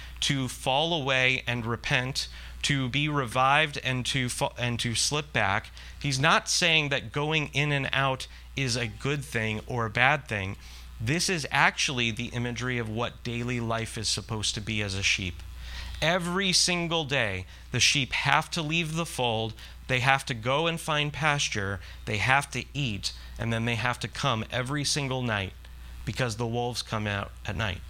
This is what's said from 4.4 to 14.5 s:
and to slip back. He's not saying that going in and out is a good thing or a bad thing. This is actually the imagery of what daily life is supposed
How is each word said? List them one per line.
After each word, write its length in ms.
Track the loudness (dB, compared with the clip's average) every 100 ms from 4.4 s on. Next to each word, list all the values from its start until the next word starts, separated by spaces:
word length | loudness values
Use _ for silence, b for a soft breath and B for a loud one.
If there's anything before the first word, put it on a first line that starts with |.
| -2 -2
and 220 | -2 0
to 140 | 0
slip 380 | 0 0 0 0
back. 380 | 2 2 2 -2 B B B
He's 200 | -2 2
not 280 | 4 4 2
saying 420 | 2 4 4 4
that 220 | 0 -2
going 380 | -2 0 0 0
in 200 | 0 2
and 160 | 0 0
out 360 | 2 2 0 -6 B B
is 220 | -2 0 0
a 100 | -2
good 380 | -4 -2 -2
thing 380 | -2 -2 0 -2 -4
or 200 | -2 0
a 40 |
bad 380 | 4 4 4 0
thing. 280 | -4 -4 -8 B B B -4
This 280 | 0 2 2
is 180 | 0 0
actually 600 | 4 4 4 0 2 0
the 140 | -2 -4
imagery 520 | -2 -4 -2 -2 -2
of 100 | -2
what 360 | -2 -4 -4
daily 340 | -6 -2 -2 0
life 400 | 0 -2 -2 -2
is 100 | -2
supposed 460 | -2 -2 -2 -2